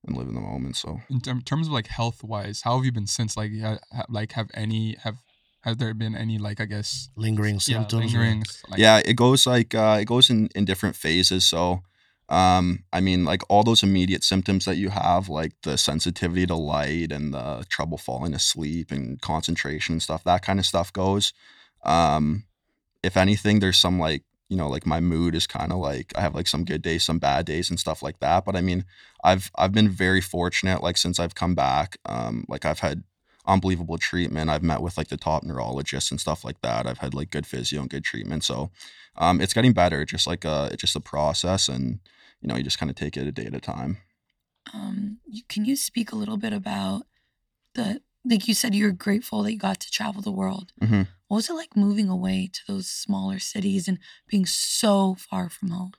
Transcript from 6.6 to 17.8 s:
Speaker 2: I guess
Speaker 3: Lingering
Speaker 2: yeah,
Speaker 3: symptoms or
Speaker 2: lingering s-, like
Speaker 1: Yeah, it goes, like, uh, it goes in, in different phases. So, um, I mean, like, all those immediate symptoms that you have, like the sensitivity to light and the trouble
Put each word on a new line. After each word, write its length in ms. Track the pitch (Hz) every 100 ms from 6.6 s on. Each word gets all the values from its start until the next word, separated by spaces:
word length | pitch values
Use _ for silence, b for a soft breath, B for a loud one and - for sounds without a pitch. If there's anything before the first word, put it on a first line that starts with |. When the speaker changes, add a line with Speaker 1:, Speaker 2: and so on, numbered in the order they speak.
Speaker 2:
I 40 | 110
guess 440 | 104 104 - - -
Speaker 3:
Lingering 400 | 110 107 104 101
Speaker 2:
yeah, 40 |
Speaker 3:
symptoms 540 | - 113 107 113 113
or 60 | 117
Speaker 2:
lingering 220 | 113 110
s-, 200 | 107 - -
like 120 | 95
Speaker 1:
Yeah, 220 | 110 107
it 120 | - 123
goes, 320 | 123 135 -
like, 260 | 123 113
uh, 240 | 113 110 107
it 40 | 107
goes 240 | 120 120
in, 200 | 117 107 -
in 100 | 98
different 300 | 95 101 -
phases. 500 | 78 85 92 92 -
So, 360 | 85 90 90 - _ _ _ -
um, 540 | 82 92 90 90 92 -
I 80 | 90
mean, 240 | 95 90 80
like, 160 | 90 -
all 140 | 101
those 200 | 113 113
immediate 400 | 98 95 92 92
symptoms 420 | - 95 92 95 95
that 120 | 87
you 120 | 98
have, 380 | 101 - 90 95
like 240 | 76 80 -
the 140 | - 67
sensitivity 680 | - 76 90 87 87 90 92
to 80 | 82
light 560 | 76 73 69 82 82
and 220 | 71 73
the 320 | 69 64 64 -
trouble 280 | -